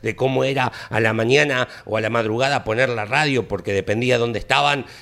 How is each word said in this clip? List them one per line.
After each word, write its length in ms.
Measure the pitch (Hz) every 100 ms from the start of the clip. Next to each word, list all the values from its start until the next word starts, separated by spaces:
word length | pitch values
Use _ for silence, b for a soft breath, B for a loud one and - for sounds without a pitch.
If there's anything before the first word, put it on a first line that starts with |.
de 120 | 113
cómo 300 | 107 131 131
era 220 | 131 135 123 B B
a 100 | 110
la 140 | 110
mañana 560 | 110 113 139 147 127 123 B -
o 100 | 110
a 60 |
la 80 | 110
madrugada 560 | 117 110 113 135 139 107
poner 240 | 110 131
la 160 | 117 104
radio, 420 | 135 151 131 95
porque 240 | 101 107
dependía 460 | 98 92 104 123 123
dónde 220 | 117 107
estaban, 460 | - 135 143 143 113 B